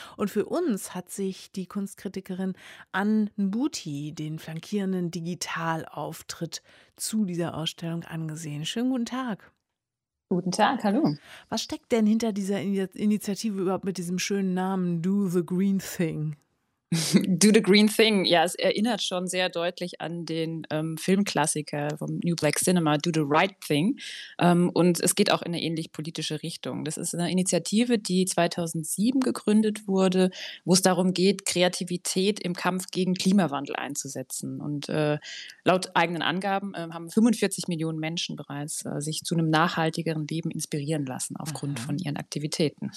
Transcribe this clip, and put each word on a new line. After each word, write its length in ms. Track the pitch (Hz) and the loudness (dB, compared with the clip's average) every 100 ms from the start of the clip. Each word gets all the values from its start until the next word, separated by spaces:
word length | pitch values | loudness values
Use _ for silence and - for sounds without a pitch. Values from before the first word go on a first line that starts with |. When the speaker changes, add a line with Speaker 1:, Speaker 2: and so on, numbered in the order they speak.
| - - | -18 -6
Speaker 1:
Und 140 | 202 | -2
für 160 | 208 - | -2 -2
uns 500 | 302 349 190 - 180 | 0 0 -2 -4 -12
hat 140 | - | -10
sich 400 | - 190 185 - | -6 -6 -6 -10
die 140 | 196 180 | -10 -8
Kunstkritikerin 880 | 208 196 - 196 190 - 185 190 180 - - - | -6 -8 -8 -10 -10 -8 -6 -4 -6 -14 -20 -6
Ann 360 | 190 208 220 208 - | -2 2 2 0 -2
Mbuti 760 | 196 220 302 - 156 143 151 | -2 0 -2 -4 -6 -6 -8
den 260 | 156 151 156 | -8 -8 -8
flankierenden 720 | - 160 - 208 190 185 175 | -10 -12 -4 -2 0 -2 -2
Digitalauftritt 1500 | 170 165 170 - 165 165 160 - 151 151 165 - - 165 - - - _ - | -4 -6 -6 -6 -4 -4 -4 -6 -10 -10 -10 -14 -10 -8 -10 -16 -20 _ -10
zu 300 | - 220 196 | -4 -2 -2
dieser 320 | 170 165 147 | -2 -4 -4
Ausstellung 480 | 160 - 170 170 - | -6 -6 -6 -6 -6
angesehen. 580 | 160 160 156 156 147 | -8 -8 -8 -8 -6
Schönen 260 | 160 226 254 | -6 -2 0
guten 160 | 262 233 | 0 -2
Tag. 460 | 254 254 190 - _ _ _ _ _ _ _ _ | -4 -4 -6 -10 _ _ _ _ _ _ _ _
Speaker 2:
Guten 200 | 175 175 | -2 -2
Tag, 320 | 180 220 269 | 2 2 2
hallo. 320 | 208 226 226 151 - - - | 0 2 2 0 -8 -20 -8
Speaker 1:
Was 140 | - | -8
steckt 280 | - 311 - | -6 -10 -2
denn 140 | 233 208 | 2 4
hinter 260 | 220 226 | 2 0
dieser 300 | 202 190 196 | -2 -2 -2
Ini-, 260 | 185 196 190 | 0 -2 -2
Initiative 680 | - 208 208 - 190 226 196 | -2 0 0 0 -4 -4 -2
überhaupt 240 | 185 185 | 0 0
mit 140 | 196 180 | -2 -4
diesem 220 | 175 180 | -4 -4
schönen 340 | - 202 190 | -2 0 0
Namen 480 | 180 185 190 180 170 | 0 0 0 0 0
Do 260 | 185 202 190 | 2 2 2
the 160 | 180 | 0
Green 360 | 160 180 196 196 | 0 2 2 2
Thing? 560 | - - 165 156 151 147 _ _ _ _ _ | -2 -2 -2 -2 -4 -6 _ _ _ _ _
Speaker 2:
<laughs> 220 | 165 160 | -2 2
Do 380 | 170 - 170 208 | 2 2 4 6
the 80 | 220 | 6
Green 260 | 180 208 208 | 8 6 6
Thing. 380 | - 220 202 131 | 6 4 4 4
Ja, 180 | 170 | 4
es 120 | 175 - | 4 2
erinnert 480 | - - 233 208 | 0 2 0 0
schon 240 | - 185 180 | -2 -2 -2
sehr 220 | 185 185 | -2 -2
deutlich 520 | 170 170 - 180 - | -2 -4 -4 -8 -8
an 240 | 156 170 160 | -8 -6 -4
den, 400 | 160 160 165 - | -2 -2 -4 -4
ähm, 260 | 156 160 160 | -4 -2 -2
Filmklassiker 960 | - 196 202 160 151 156 151 147 147 156 | 2 2 2 0 0 0 -4 -4 -4 -4
vom 200 | 151 156 | -4 -2
New 120 | 175 165 | -2 2
Black 220 | 151 - | 2 2
Cinema, 400 | - 180 156 147 | 4 4 4 2
Do 140 | 175 | 2
the 80 | 160 | 0
Right 300 | 143 156 202 - | 4 4 2 -2
Thing. 380 | - 147 196 - - - - - | 0 2 2 0 -6 -14 -14 2
Ähm, 320 | 175 175 175 | 6 6 6
und 280 | - 175 170 | 6 4 4
es 140 | 175 | 2
geht 180 | - 202 | 4 4
auch 120 | 165 | 2
in 60 | - | 0
eine 120 | 170 | -4
ähnlich 300 | 160 160 151 | -2 -4 -6
politische 500 | - 156 160 156 151 | -8 -8 -6 -6 -6
Richtung. 440 | 160 - 131 - 143 | -6 -8 -8 -6 -6
Das 120 | - | -6
ist 160 | 170 | -6
eine 180 | 170 175 | -2 0
Initiative, 680 | 185 185 175 170 214 247 233 | 2 2 0 2 2 4 2
die 260 | - 185 185 | 2 2 2
zweitausendsieben 960 | - 175 - 165 165 151 - 226 269 | 2 2 0 -4 -4 -4 0 2 4
gegründet 680 | 247 - - 214 214 214 - | 2 0 4 4 4 0 0
wurde, 440 | 190 190 185 185 - - - 160 | 4 4 6 4 0 -10 -8 2
wo 80 | |
es 80 | 185 | 4
darum 320 | 190 175 185 | 6 4 2
geht, 320 | 170 190 196 - | 4 2 2 0
Kreativität 920 | 175 180 180 180 175 - 190 196 208 | 2 2 2 -4 -4 -2 0 0 0
im 160 | 180 175 | -4 -2
Kampf 320 | 180 185 - | -2 -2 -4
gegen 260 | 180 185 | -2 0
Klimawandel 640 | 180 190 208 156 139 139 - | 2 4 4 4 0 -4 -4
einzusetzen. 840 | 131 143 135 135 131 - 135 135 | -4 -6 -6 -8 -8 -8 -8 -6
Und, 300 | 151 147 - | -6 -6 -2
äh, 300 | 156 151 147 - - - - | 0 0 -2 -6 -14 -16 -2
laut 280 | - 185 - | 2 2 2
eigenen 300 | 180 170 170 | 0 0 0
Angaben, 500 | - 180 196 196 202 190 | 0 0 0 -2 -4 -8
ähm, 200 | 165 165 | -8 -8
haben 160 | 165 | -2
fünfundvierzig 560 | 220 233 - 196 - 180 | 2 4 4 0 -2 -4
Millionen 320 | 165 160 160 | -2 -2 -2
Menschen 360 | 156 170 - 147 | -4 -4 -6 -8
bereits, 480 | 147 143 151 - | -10 -8 -8 -8
äh, 160 | 156 147 | -6 -6
sich 220 | 151 156 | -4 -6
zu 140 | - 165 | -2 0
einem 160 | 160 | 4
nachhaltigeren 760 | 156 175 - 160 165 165 156 147 | 4 4 2 0 -2 -4 -4 -4
Leben 240 | 165 160 | -4 -4
inspirieren 560 | 160 - 151 143 156 135 | -6 -6 -4 -2 -4 -4
lassen 320 | 127 - - | -6 -8 -8
aufgrund 360 | 151 143 143 | -10 -6 -6
Speaker 1:
Mhm. 100 | 139 | -6
Speaker 2:
von 140 | 135 143 | -4 -4
ihren 180 | 147 147 | -4 -6
Aktivitäten. 720 | - 151 151 - 147 - - | -6 -6 -4 0 0 -2 -8